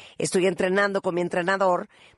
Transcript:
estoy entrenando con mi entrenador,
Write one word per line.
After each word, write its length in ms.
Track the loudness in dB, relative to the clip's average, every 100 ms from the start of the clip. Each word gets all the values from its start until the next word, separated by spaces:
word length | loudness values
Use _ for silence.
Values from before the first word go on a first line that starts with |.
| -16 -8
estoy 300 | -2 2 2
entrenando 560 | 2 0 2 0 0
con 100 | -2
mi 80 | -2
entrenador, 680 | -2 -2 -2 2 2 0 -4 _ -20